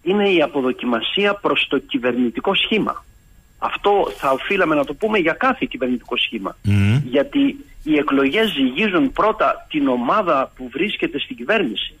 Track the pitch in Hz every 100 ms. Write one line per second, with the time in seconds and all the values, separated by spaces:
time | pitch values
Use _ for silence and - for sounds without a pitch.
0 | 170 208 202 175 143 143 127 123 123 117
1 | - - 202 202 151 135 - 139 - 131
2 | 123 120 120 117 196 190 - 214 139 -
3 | - - - - _ _ 110 - 202 202
4 | - - 143 135 - 196 165 151 135 147
5 | 214 214 160 156 262 254 131 123 127 123
6 | - 120 - 110 92 - 104 101 101 127
7 | 123 277 - 285 277 - - - 156 151
8 | 143 139 135 208 220 151 131 135 214 180
9 | 135 - 208 214 139 - - 156 139 123
10 | 123 202 185 139 127 - 127 - 208 -
11 | 165 139 - 254 120 220 147 101 - -